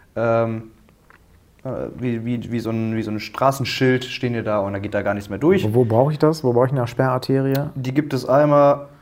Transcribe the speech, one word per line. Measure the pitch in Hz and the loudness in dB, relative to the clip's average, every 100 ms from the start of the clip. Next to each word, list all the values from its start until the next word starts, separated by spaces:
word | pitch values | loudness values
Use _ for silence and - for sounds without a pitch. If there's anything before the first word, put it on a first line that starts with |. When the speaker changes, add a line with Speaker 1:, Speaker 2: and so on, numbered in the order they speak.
| _ | _
Speaker 1:
Ähm, | 113 117 113 113 113 110 _ _ _ _ - _ _ _ _ | -4 0 2 0 -4 -10 _ _ _ _ -20 _ _ _ _
äh, | 131 120 62 - | -10 -8 -8 -6
wie, | 123 113 | -6 -4
wie, | 117 120 98 | -4 -6 -4
wie | 117 | -6
so | 110 | -4
ein, | 110 113 | -4 -2
wie | 113 | -4
so | 107 | -4
ein | 107 | -6
Straßenschild | - - 135 135 123 - 131 127 | -8 0 0 0 -4 2 2 2
stehen | 127 - 123 | -2 -6 -4
die | 117 | -4
da | 110 107 | -2 -2
und | 98 | -2
da | 98 | -4
geht | 101 | -4
da | 104 | -2
gar | 101 | -2
nichts | 101 101 | -4 -6
mehr | 101 | 0
durch. | 151 196 | 2 2
Speaker 2:
Wo, | 107 | 2
wo | 117 | 2
brauche | 117 113 139 | 4 4 4
ich | 151 | 2
das? | 156 160 | 2 2
Wo | 127 | 0
brauche | 120 131 | 2 2
ich | |
eine | 139 120 | 0 -2
Sperrarterie? | - 131 127 - 135 135 135 151 | -2 0 -2 0 0 0 -2 -4
Speaker 1:
Die | 135 127 | -8 -2
gibt | 135 147 | -2 -2
es | 135 - | -4 2
einmal | 135 147 147 143 143 - - | 4 6 6 6 4 -4 -20